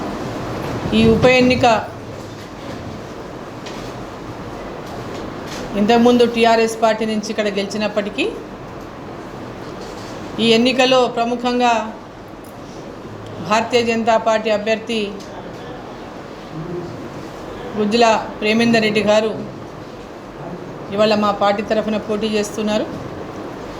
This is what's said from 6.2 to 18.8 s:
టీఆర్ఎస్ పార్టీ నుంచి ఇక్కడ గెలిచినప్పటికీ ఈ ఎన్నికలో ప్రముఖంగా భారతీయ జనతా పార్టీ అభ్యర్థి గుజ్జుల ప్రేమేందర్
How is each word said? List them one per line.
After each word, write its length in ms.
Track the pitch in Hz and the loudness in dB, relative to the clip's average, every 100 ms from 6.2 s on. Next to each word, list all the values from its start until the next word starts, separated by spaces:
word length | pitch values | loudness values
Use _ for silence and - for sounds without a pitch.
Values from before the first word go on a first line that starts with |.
| 233 | 6
టీఆర్ఎస్ 460 | 233 226 226 226 226 | 6 4 6 4 2
పార్టీ 220 | 226 220 220 | 2 2 0
నుంచి 160 | 214 208 | -2 -2
ఇక్కడ 160 | 220 208 190 | -2 0 0
గెలిచినప్పటికీ 680 | 196 208 208 214 202 202 392 - - - - - - - - - - - - - - - - - - - - - | -2 -2 -2 -2 -4 -2 -2 -4 -12 -12 -12 -14 -14 -14 -12 -12 -12 -12 -12 -12 -12 -12 -12 -12 -10 -10 -10 0
ఈ 40 | 226 226 | 6 6
ఎన్నికలో 420 | 247 254 262 262 240 - | 6 6 6 6 4 2
ప్రముఖంగా 580 | 233 240 247 247 240 226 214 - - - - - - - - - - - - - - - 160 | -2 0 0 2 4 2 0 -8 -14 -16 -16 -16 -16 -14 -14 -14 -14 -12 -12 -12 -12 -10 0
భారతీయ 340 | 214 226 240 233 | 2 4 2 2
జనతా 260 | 226 226 220 226 | 2 4 4 4
పార్టీ 220 | 220 220 208 | 2 2 0
అభ్యర్థి 440 | 208 220 - 226 202 196 - - - - - - - - - - - - - 160 170 175 170 - - - - - - - - 202 | 2 0 0 -2 -2 -6 -10 -12 -12 -12 -12 -12 -12 -12 -12 -12 -14 -14 -12 -10 -6 -6 -8 -10 -10 -10 -12 -12 -12 -10 -8 0
గుజ్జుల 280 | 214 226 233 214 - - | 2 6 6 6 0 -4
ప్రేమేందర్ 440 | 214 226 233 226 | 2 4 6 4